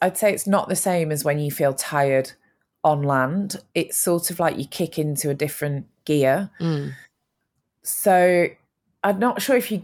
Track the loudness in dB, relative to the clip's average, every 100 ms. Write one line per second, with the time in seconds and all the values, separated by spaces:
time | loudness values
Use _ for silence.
0 | -2 2 0 0 0 0 0 -2 0 0
1 | 0 -2 -2 0 -2 0 0 0 -2 0
2 | 2 2 0 -10 _ _ _ _ 2 2
3 | 2 2 2 -2 -4 -8 _ -4 -2 -2
4 | 0 0 -2 -2 -2 -2 -8 -6 -6 -2
5 | -4 -2 -4 -2 -4 -4 -6 -6 -8 _
6 | -2 2 2 2 -2 -6 -4 -2 -6 -12
7 | -20 _ _ _ _ _ _ _ -10 -2
8 | 4 6 6 4 2 -2 _ _ _ -4
9 | -2 0 0 -2 0 0 0 -6